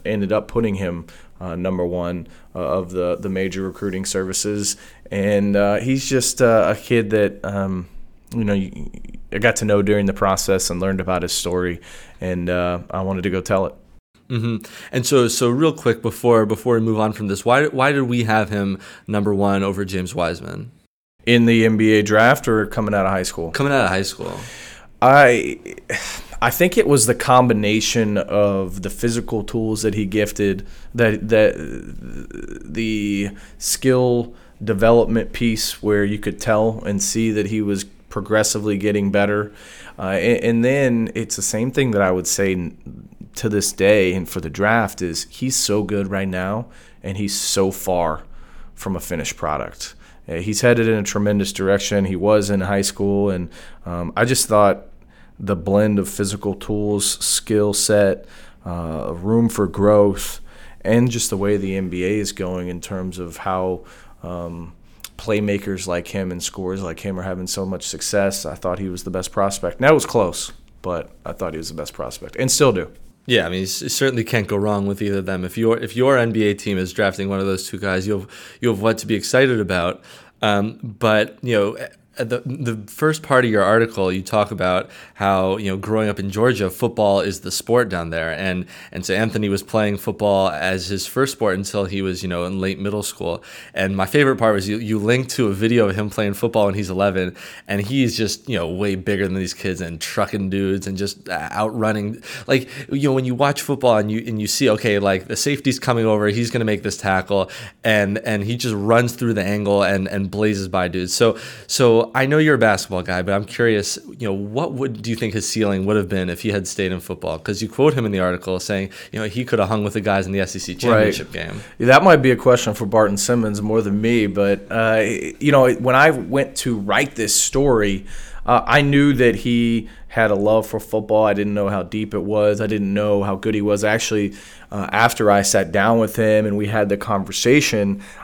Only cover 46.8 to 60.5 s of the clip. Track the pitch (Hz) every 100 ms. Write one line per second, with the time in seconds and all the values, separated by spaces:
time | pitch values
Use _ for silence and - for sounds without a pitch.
46.8 | - - - 98 101 - - - 95 92
47.8 | - 90 82 78 - - - - - -
48.8 | - 90 - 85 73 - 80 76 50 -
49.8 | - - - - - 82 92 104 123 117
50.8 | 113 110 98 104 104 104 98 - 95 98
51.8 | - 101 95 90 101 107 98 101 92 101
52.8 | 98 - 101 101 101 90 87 - - -
53.8 | - 87 87 - 120 127 - 107 101 92
54.8 | - - - - - - 101 92 87 101
55.8 | 107 101 92 - 98 101 104 98 - 104
56.8 | 104 104 101 - - - - 107 104 98
57.8 | - 104 98 92 - - - - 90 87
58.8 | 82 80 53 85 95 113 117 107 98 -
59.8 | 101 104 104 95 - - -